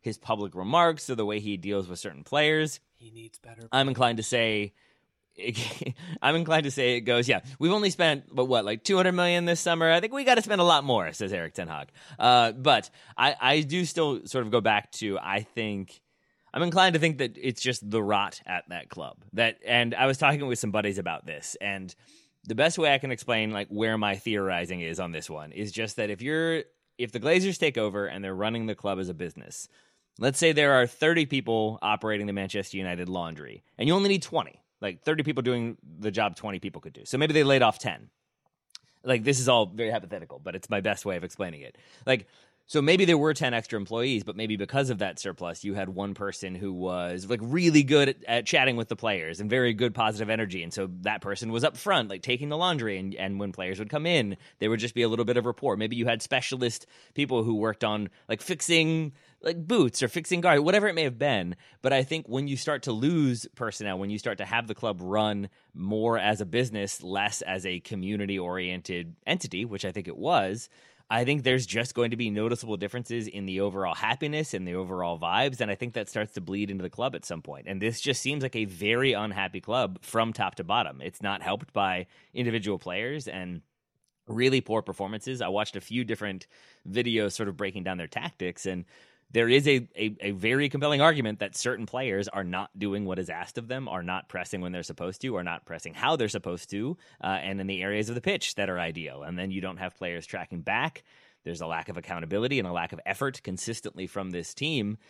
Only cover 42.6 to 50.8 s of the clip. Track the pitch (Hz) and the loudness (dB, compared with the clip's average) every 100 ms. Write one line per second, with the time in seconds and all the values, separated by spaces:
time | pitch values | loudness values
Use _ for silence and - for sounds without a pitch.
42.6 | _ 156 143 185 185 160 156 143 131 117 | _ 2 4 6 8 6 4 2 0 0
43.6 | - 110 98 113 131 117 104 95 110 107 | -2 -6 -4 -2 0 -2 -4 -6 -4 -4
44.6 | 98 139 131 107 98 82 98 90 87 85 | -2 0 0 0 -4 -4 -8 -6 -8 -6
45.6 | 101 98 95 92 101 98 98 - 95 90 | -6 -4 -4 -4 -6 -4 -8 -6 -10 -6
46.6 | 98 90 90 90 87 90 95 117 117 160 | -6 -4 -4 -2 -4 -6 -4 -4 0 4
47.6 | 175 151 139 147 135 - - 117 107 160 | 8 8 8 6 6 2 0 0 4 4
48.6 | 131 117 110 110 113 98 80 82 104 123 | 6 2 -2 -2 -2 -2 -4 -6 0 4
49.6 | 123 107 120 120 110 104 107 110 104 90 | 4 4 0 2 0 0 -2 0 -2 -4
50.6 | 85 101 | -8 -6